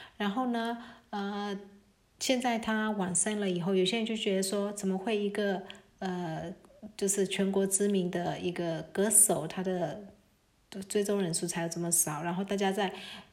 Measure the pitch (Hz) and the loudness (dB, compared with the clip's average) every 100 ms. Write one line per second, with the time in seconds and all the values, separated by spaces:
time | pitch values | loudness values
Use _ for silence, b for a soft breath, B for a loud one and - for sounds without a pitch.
0 | B - 202 202 254 233 233 233 B B | B -4 -2 0 -2 0 -2 -4 B B
1 | - 202 202 202 208 196 - - - _ | -10 -6 -4 -4 -4 -6 -10 -20 -20 _
2 | _ _ - 254 247 226 226 220 214 208 | _ _ 0 2 2 0 0 0 0 0
3 | 180 180 - 208 202 175 170 190 185 233 | 0 0 0 0 0 0 2 4 4 2
4 | 226 220 220 190 190 208 202 202 190 185 | 0 -2 0 2 2 0 -2 -2 -2 0
5 | 233 214 202 202 202 190 190 B B _ | 0 0 0 0 0 0 -4 B B _
6 | 190 180 175 160 165 190 - - 214 - | -4 -2 -4 -4 -6 -10 -16 -20 -16 -2
7 | 196 196 190 - 196 196 196 - 202 196 | 0 2 2 2 2 2 2 2 4 2
8 | 175 180 175 151 180 175 170 165 160 - | 2 0 -2 -2 -4 -2 -2 -4 -4 0
9 | 208 214 - 165 156 - 185 185 160 196 | 4 6 6 4 -2 -4 -2 0 -2 -4
10 | 202 - _ _ _ _ _ 196 190 208 | -12 -18 _ _ _ _ _ -12 -4 0
11 | 208 202 185 165 175 175 170 170 170 170 | 2 2 2 0 -2 -2 -4 -2 0 2
12 | - 151 170 175 196 202 196 196 190 B | 2 0 -2 -2 -2 0 2 2 -2 B
13 | B B B | B B B